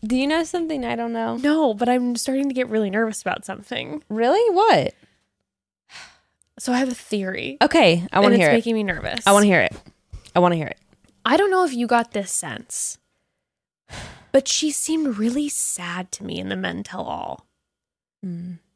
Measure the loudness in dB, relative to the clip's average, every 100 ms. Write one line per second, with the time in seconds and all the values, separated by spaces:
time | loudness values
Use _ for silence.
0 | -2 0 2 0 0 -4 -4 -4 -4 -4
1 | -4 -4 -4 -2 0 2 2 2 0 2
2 | 0 -4 -2 -2 -2 -2 -2 0 -2 -2
3 | -2 -4 -4 -6 -6 -12 -8 -8 -8 -10
4 | _ -2 2 4 4 4 4 4 2 -6
5 | _ _ _ _ _ _ _ _ _ -20
6 | -20 _ _ _ _ -14 -4 -2 -2 -4
7 | -6 -4 -4 -6 -8 0 2 6 6 4
8 | 2 4 6 6 6 4 2 -2 -2 -4
9 | -6 -2 4 6 8 6 2 -2 -20 _
10 | _ -20 -4 2 4 2 -4 -10 _ _
11 | _ _ 0 2 4 2 0 0 0 0
12 | 0 -6 -4 -6 -6 -12 -12 -8 -8 -10
13 | _ _ _ _ _ _ _ _ _ -18
14 | -16 -20 _ 0 2 -2 -2 -4 -4 -2
15 | -2 -2 -2 -2 -4 -4 -6 -6 -8 -8
16 | -10 -12 -10 -8 -6 -6 -6 -8 -10 -10
17 | -8 -8 -10 -12 _ _ _ _ _ _
18 | _ _ -12 -12 -12 -16 _